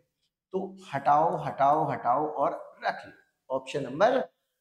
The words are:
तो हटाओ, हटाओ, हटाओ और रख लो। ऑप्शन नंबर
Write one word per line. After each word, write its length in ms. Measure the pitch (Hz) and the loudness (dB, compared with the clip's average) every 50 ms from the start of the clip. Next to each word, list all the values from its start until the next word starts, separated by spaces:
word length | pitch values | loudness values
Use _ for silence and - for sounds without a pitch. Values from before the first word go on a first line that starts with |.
| _ _ _ _ _ _ _ _ _ _ | _ _ _ _ _ _ _ _ _ _
तो 260 | - 190 196 190 - - - - 139 | -6 -6 -6 -6 -12 -16 -16 -8 -6
हटाओ, 440 | 139 - 147 147 151 160 175 180 156 | -2 2 4 4 4 4 2 0 -2
हटाओ, 500 | 147 139 - - 139 139 151 156 156 143 | -6 -6 -2 2 4 4 4 4 2 -2
हटाओ 380 | 127 117 - 120 123 143 151 - | -2 -2 0 0 2 2 0 -2
और 520 | - 135 143 165 - - - - - - 233 | -2 -2 -2 -2 -2 -4 -12 -16 -16 -6 -6
रख 220 | 202 - - - 98 | -6 -6 -6 -10 -18
लो। 60 | - _ _ _ _ _ _ - 131 | -20 _ _ _ _ _ _ -6 -6
ऑप्शन 280 | 135 - - - 143 135 | -6 -6 -4 -6 -6 -6
नंबर 360 | 123 127 156 202 247 269 254 - - _ _ _ _ _ _ | -6 0 2 4 4 4 2 -2 -4 _ _ _ _ _ _